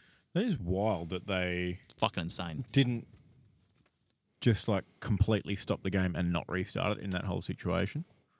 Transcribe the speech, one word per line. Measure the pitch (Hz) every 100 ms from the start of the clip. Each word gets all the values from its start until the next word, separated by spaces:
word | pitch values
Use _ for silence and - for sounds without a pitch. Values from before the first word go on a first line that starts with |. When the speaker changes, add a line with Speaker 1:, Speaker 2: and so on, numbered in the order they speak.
| - - _
Speaker 1:
That | 170
is | 240 151
wild | 87 92 107 90 82
that | 90 98
they | 95 90 90 90 90 - -
Speaker 2:
Fucking | 110 -
insane. | 85 - 87 76 -
Speaker 1:
didn't | 135 127 120 - - - - - _ _ _ _ _ _ _ _ _
just, | - 104 -
like, | 98 - _
completely | - 104 - 107 - 101
stop | - 98
the | 98
game | 92 92 87
and | 87
not | 85 -
restart | 90 92 - 92 104
it |
in | 98
that | 92 95
whole | 92
situation. | 92 - - 87 98 147 170 _ _ _